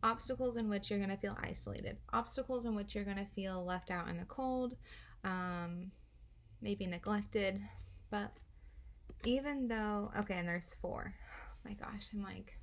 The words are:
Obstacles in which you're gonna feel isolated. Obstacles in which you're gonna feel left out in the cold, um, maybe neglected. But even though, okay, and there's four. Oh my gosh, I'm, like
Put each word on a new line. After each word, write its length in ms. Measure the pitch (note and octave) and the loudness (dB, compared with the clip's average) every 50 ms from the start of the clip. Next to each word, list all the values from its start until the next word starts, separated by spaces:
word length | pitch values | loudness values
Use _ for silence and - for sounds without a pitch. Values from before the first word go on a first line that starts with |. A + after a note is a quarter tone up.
Obstacles 540 | - A3+ A3+ - - - C4 B3 B3+ B3 A#3 | 6 4 4 4 2 0 2 4 4 4 4
in 120 | A#3 A3+ G#3+ | 4 4 4
which 220 | G#3 G3+ G#3 - | 4 2 2 2
you're 100 | G#3 G3+ | 2 4
gonna 160 | G3+ G3 G3 | 4 2 2
feel 200 | G3+ - G3+ G3+ - | 0 0 -2 0 0
isolated. 540 | - - - - - G2+ - - - - - - - - | -2 -2 -2 -2 -2 -2 -2 -2 -2 -2 -4 -4 -6 0
Obstacles 520 | - A3+ A3+ - - C4 C4 C4 C4 B3 A#3 | 2 2 2 2 0 -2 0 2 0 0 2
in 100 | A#3 A3 | 2 2
which 200 | G#3 G3+ G#3 - | 2 0 0 -2
you're 100 | G#3+ G3+ | -2 0
gonna 240 | G3+ G3 G3 G3+ G3+ - | 0 0 0 -2 -2 -2
feel 300 | - F#3+ F#3+ F#3+ F#3 F3+ | -2 -2 0 0 0 0
left 260 | F3+ F3+ F3+ F3 - | 0 0 0 0 0
out 180 | F#3 F3 E3+ F3 | 0 0 2 0
in 80 | F3 | 0
the 80 | E3+ F3+ | -2 -2
cold, 520 | - - - C4 C4 B3+ B3+ B3+ B3 B3 - - - - - - - - - - | -4 -2 0 2 2 4 4 2 2 0 -4 -10 -14 -14 -14 -14 -16 -16 -4 0
um, 680 | F#3+ F#3 F#3 F3+ F3+ F3+ F3 F3 E3+ F3 F3 F3+ F#3+ - - - - - - - - - - - - - - | 0 2 2 2 0 0 0 0 -2 -2 -4 -4 -6 -8 -12 -20 -20 -20 -20 -20 -20 -20 -20 -20 -20 -12 -4
maybe 260 | - G#3 G3+ G3+ G3 | 0 0 0 2 2
neglected. 720 | F3+ F3+ - - G#3 G#3 G#3 G#3 - - A3 G3+ F#3+ F#3+ G3 G3+ - - - - - - - - - | -2 -2 0 2 4 4 4 2 2 4 4 4 6 4 2 -2 -6 -8 -10 -12 -10 -12 -14 -8 -2
But 220 | - G#3 G3+ - - - - - - - - - - - - - - - - - - - - | 0 0 0 0 -6 -12 -18 -18 -18 -18 -18 -16 -16 -14 -14 -14 -16 -16 -14 -14 -12 0 4
even 440 | B3+ B3 C4+ C4+ D4 C#4+ C#4 C4 A#3+ | 4 4 6 4 2 2 2 2 2
though, 440 | A3+ A3 G#3+ G#3 G#3 G#3 G#3 - - - | 2 2 4 4 4 4 2 2 2 0
okay, 160 | G3+ - F#3+ | 2 2 2
and 120 | F3+ F3 | 2 2
there's 300 | F3 E3+ F3+ F3 - - - | 2 2 0 0 -4 -8 -4
four. 340 | - F3+ - - - F#3+ G3 | -2 -2 0 0 -2 -4 -6
Oh 540 | - - - - - - - - - - A#3 | -8 -12 -12 -10 -10 -10 -10 -12 -10 -8 -8
my 60 | G#3 | -6
gosh, 340 | G3+ - - G#3 G3+ - - | -6 -6 -6 -6 -6 -8 -4
I'm, 100 | - G#3 | -4 -4
like 360 | G3+ F#3+ F#3 F#3+ G3 G#3 - - | -2 -2 -4 -8 -8 -10 -12 -12